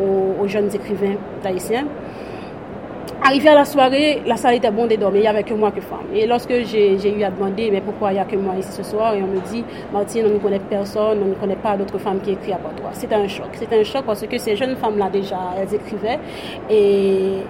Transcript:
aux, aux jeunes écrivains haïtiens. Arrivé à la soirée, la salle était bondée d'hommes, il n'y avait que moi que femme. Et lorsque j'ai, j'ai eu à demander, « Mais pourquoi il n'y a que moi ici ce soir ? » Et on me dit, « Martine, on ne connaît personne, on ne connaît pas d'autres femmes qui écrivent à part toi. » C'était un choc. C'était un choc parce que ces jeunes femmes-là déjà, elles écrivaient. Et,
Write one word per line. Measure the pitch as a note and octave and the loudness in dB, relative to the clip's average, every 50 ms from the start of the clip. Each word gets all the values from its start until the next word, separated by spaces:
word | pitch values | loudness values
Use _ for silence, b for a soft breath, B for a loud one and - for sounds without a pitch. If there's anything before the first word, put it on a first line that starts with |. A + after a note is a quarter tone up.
aux, | G3 G3 G3 F#3+ F#3+ F#3+ F#3 E3 | 0 2 2 2 2 0 0 0
aux | G3+ | -2
jeunes | G3+ G3 G#3+ G#3 G3 G3 | 0 0 0 0 0 -2
écrivains | G3 - - G3+ F#3 G3+ G3 G3 G3+ - - - - - | -4 -4 -4 -2 0 0 0 0 -2 -6 -8 -10 -6 -4
haïtiens. | F#3+ F#3 F3+ - - A3+ B3 D4 C#4+ - - B B B B B B B B B B B B B - - - - - - - - - - - | -4 -4 -4 -2 -2 -2 -2 -2 -4 -6 -8 B B B B B B B B B B B B B -12 -12 -12 -12 -12 -12 -12 -10 -10 -8 0
Arrivé | - C#4+ C#4 C4+ D4 D4+ | 2 2 2 6 8 8
à | D4+ | 8
la | C#4+ C#4+ | 8 8
soirée, | - - C#4 C4 C4 C4+ C#4 D4+ D4+ C#4+ - G3 | 6 4 4 4 6 6 4 4 4 2 2 0
la | A#3 A#3 | -2 0
salle | G#3 - B3 A#3+ | 2 4 4 4
était | B3 A#3+ A3+ | 4 2 2
bondée | G3+ A3+ A#3 A3+ A3 | 2 2 2 2 2
d'hommes, | G3+ G3+ F#3+ G3 | 2 2 2 4
il | G3+ | 4
n'y | A3 | 4
avait | G#3+ G#3 G#3 | 4 2 2
que | G3+ - | 0 -2
moi | A3 G#3+ G#3+ G3+ | 0 2 2 0
que | G3+ G3+ | 0 -2
femme. | - - - - - - - | -8 -8 -10 -10 -8 -2 0
Et | G#3+ A3 | 0 2
lorsque | A#3 A#3+ A#3+ A#3+ - B3 A#3+ A#3 | 2 2 0 0 0 0 0 0
j'ai, | F#3+ G#3 G#3+ G3+ G3 F#3+ G3 | 0 2 4 4 4 4 4
j'ai | G3+ G3+ G#3 G#3 | 2 0 0 0
eu | |
à | G#3 F#3+ | 0 -2
demander, « | F#3+ G3 G3 G3 G3 G#3+ A3+ G#3+ | 0 -2 -2 -2 -2 -2 0 0
Mais | G3 - | 0 0
pourquoi | - G#3 G3+ - G#3+ G3 | 0 -4 -4 -2 -2 0
il | F#3+ | 0
n'y | G3 | 0
a | F#3 | -2
que | - G#3+ | -2 -2
moi | F#3+ G3 F#3+ F#3 F#3+ | -2 -2 -2 -2 -4
ici | F#3+ - | -6 -6
ce | - G3+ | -8 -10
soir ? » | F#3+ - G#3+ G#3+ A3 A3+ G#3+ | -8 -6 -2 0 0 0 0
Et | G3 | 0
on | F#3+ | -2
me | F#3+ F#3+ F#3 | -2 -2 -4
dit, « | F3+ F3+ G#3+ A#3+ A3+ B B B B B | -4 -4 -6 -6 -6 B B B B B
Martine, | - G3+ G3+ F#3+ - A3+ A3 | -4 -4 -4 -2 -2 2 2
on | G#3 G#3 | 2 2
ne | G3+ | 2
connaît | G#3 G3+ G3 G3 | 2 0 0 0
personne, | G3 - G#3+ G3 G3+ G3+ - G#3+ G#3 A3 G#3+ G#3 | -2 -2 -4 -4 -4 -4 -2 0 0 2 2 2
on | G3 G3 | 0 0
ne | F#3+ | -2
connaît | - G#3 G3 F#3 | -2 -2 -4 -2
pas | - - A3 G3+ | -2 -2 -2 -2
d'autres | G3 G3 G3 - F#3+ | -2 -2 -4 -4 -4
femmes | - G#3 F#3+ F#3+ | -4 -2 -4 -2
qui | - G3+ | -2 -2
écrivent | F#3+ - - G#3+ F#3 | -4 -4 -4 -6 -6
à | E3 | -6
part | D#3 D#3 D3+ | -6 -8 -10
toi. » | - - - | -8 -10 -10
C'était | - - B3 - A3+ | -8 -8 -4 0 0
un | G#3 G3+ F#3+ | 0 0 0
choc. | - - - - | -4 -8 -10 -10
C'était | - - A#3 - A3+ A3 | -10 -10 -4 2 4 2
un | G#3 | 2
choc | - - C4+ C4 | 2 0 -4 -2
parce | A3+ G#3 G3+ A3 | -2 -4 -4 -4
que | - B3 A#3+ | -6 -4 -4
ces | - A3+ G#3 | -2 -2 0
jeunes | G3 C4+ C4 C4 | 0 0 -2 -2
femmes-là | B3 A#3+ A3 G#3 G#3 G3 F#3 | -2 -2 0 0 0 0 2
déjà, | F#3+ G3 F#3+ - G3 F3+ F#3 F3+ F3+ G3 | 0 0 -2 -2 -4 -4 -4 -4 -2 -4
elles | G3 - G#3 | -2 -2 -2
écrivaient. | G3+ - - A3 F#3+ G3+ A3 C#4 D4+ B B B B B B B B B - | -4 -4 -4 -6 -4 -2 -2 -2 -4 B B B B B B B B B 4
Et, | G#3+ G#3+ G3+ G3+ G3+ G3 G3 G3 F#3+ F#3+ F#3+ F#3+ G3 F#3+ F#3+ | 4 6 6 6 6 6 4 4 4 2 2 0 -2 -4 -6